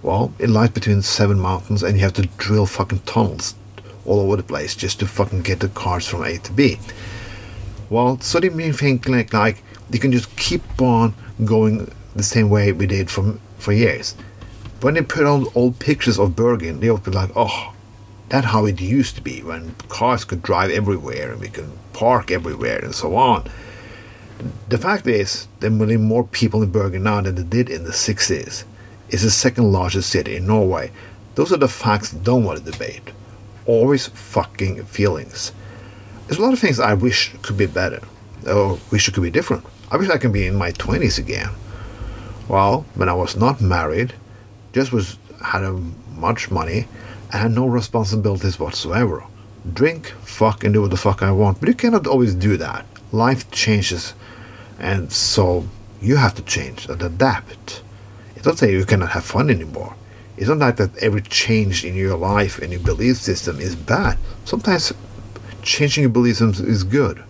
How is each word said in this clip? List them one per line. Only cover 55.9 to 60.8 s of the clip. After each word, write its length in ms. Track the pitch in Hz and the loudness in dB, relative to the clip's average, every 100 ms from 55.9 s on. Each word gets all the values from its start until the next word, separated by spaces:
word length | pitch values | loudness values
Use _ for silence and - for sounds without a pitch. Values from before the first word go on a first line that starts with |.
| - | -6
you 140 | 101 | 2
have 180 | 143 123 - | 4 4 0
to 60 | |
change 460 | - - 67 - - | -6 -4 -4 -10 -10
and 140 | 85 | -6
adapt. 800 | 87 87 135 95 - - - - - - - - - - | -6 0 2 2 -6 -18 -16 -16 -16 -20 -20 -20 -20 -4
It's 100 | - | -2
not 100 | - | 2
saying 160 | 117 | 4
you 120 | 95 | 4
cannot 260 | 95 104 90 | 4 2 2
have 140 | 87 | -2
fun 260 | - 98 151 | -2 0 2
anymore. 460 | 101 80 - - - - - - - | 2 -2 -10 -12 -14 -20 -20 -20 -4
It's 120 | 101 | 0
not 100 | 151 | 4
like 180 | 139 | 2
that 200 | 120 | 2